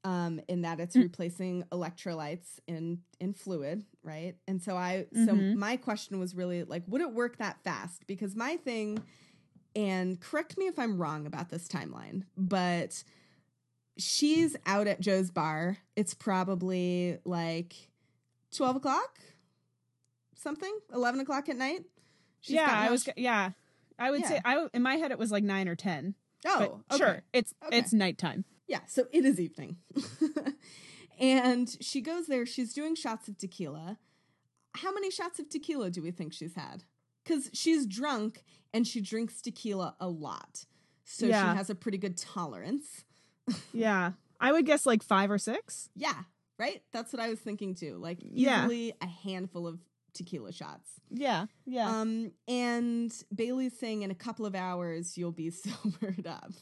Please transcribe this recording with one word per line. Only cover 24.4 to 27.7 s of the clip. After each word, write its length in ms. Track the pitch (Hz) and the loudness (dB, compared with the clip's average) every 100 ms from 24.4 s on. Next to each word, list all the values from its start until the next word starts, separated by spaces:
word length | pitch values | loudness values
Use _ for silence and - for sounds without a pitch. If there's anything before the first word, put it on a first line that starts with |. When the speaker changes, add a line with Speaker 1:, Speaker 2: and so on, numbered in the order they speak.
Speaker 2:
I, 240 | 233 277 320 | 2 2 2
in 80 | 240 | 2
my 140 | 254 294 | 2 2
head, 140 | 311 | 0
it 60 | - | -2
was, 120 | 226 | 0
like, 120 | 208 | 2
nine 240 | 202 190 185 | 2 2 0
or 80 | 170 | -2
ten. 400 | 202 156 170 196 _ _ 330 | -2 -2 -4 -8 _ _ 0
Speaker 1:
Oh, 140 | 349 202 202 - | 4 2 0 0
Speaker 2:
But 60 | 285 | 4
Speaker 1:
okay. 20 | |
Speaker 2:
sure. 260 | 233 170 _ | 4 4 _
It's, 220 | 254 226 - | 0 0 -8
Speaker 1:
Okay. 120 | 302 | 2